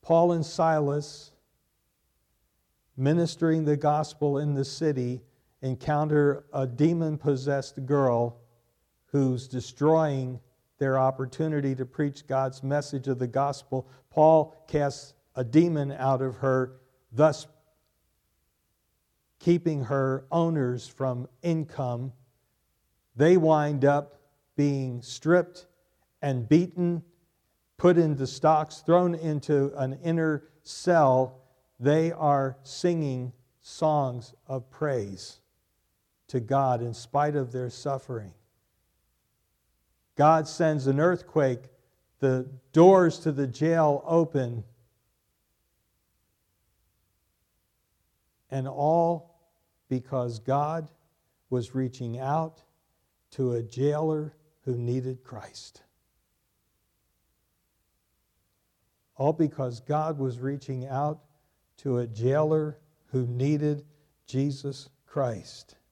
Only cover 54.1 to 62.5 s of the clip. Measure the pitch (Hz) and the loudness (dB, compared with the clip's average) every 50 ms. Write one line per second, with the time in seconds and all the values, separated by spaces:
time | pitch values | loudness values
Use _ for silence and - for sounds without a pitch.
54.1 | 156 156 151 151 - _ _ _ _ _ _ 135 123 120 120 120 123 131 127 131 | -2 -2 -4 -8 -12 _ _ _ _ _ _ -6 -6 -4 -2 -2 -4 -4 -4 -6
55.1 | 131 123 _ - - 110 - - - - - - _ - _ _ _ _ _ _ | -10 -12 _ -18 -18 -16 -18 -18 -20 -20 -20 -20 _ -20 _ _ _ _ _ _
56.1 | _ _ _ _ _ _ _ _ _ _ _ _ _ _ _ _ _ _ _ _ | _ _ _ _ _ _ _ _ _ _ _ _ _ _ _ _ _ _ _ _
57.1 | _ _ _ _ _ _ _ _ _ _ _ _ _ _ _ _ _ _ _ _ | _ _ _ _ _ _ _ _ _ _ _ _ _ _ _ _ _ _ _ _
58.1 | _ _ _ _ _ _ _ _ _ _ _ _ _ _ _ _ _ _ _ _ | _ _ _ _ _ _ _ _ _ _ _ _ _ _ _ _ _ _ _ _
59.1 | _ _ 135 143 160 165 165 147 - - 135 123 117 117 - - 147 151 156 160 | _ _ 0 0 2 2 0 -2 0 -4 -6 -6 -6 -10 -8 -4 -4 -2 -2 -4
60.1 | 160 143 135 131 120 120 127 139 139 143 - - 135 127 123 139 135 135 143 147 | -4 -4 -4 -6 -6 -6 -6 -6 -8 -8 -10 -10 -10 -10 -8 -6 -4 -4 -4 -4
61.1 | 151 - _ _ _ _ _ _ _ _ _ _ _ _ - 139 127 120 123 117 | -4 -8 _ _ _ _ _ _ _ _ _ _ _ _ -6 -2 -2 -2 -2 -4
62.1 | 113 104 113 127 135 147 156 156 | -6 -2 0 0 2 2 2 2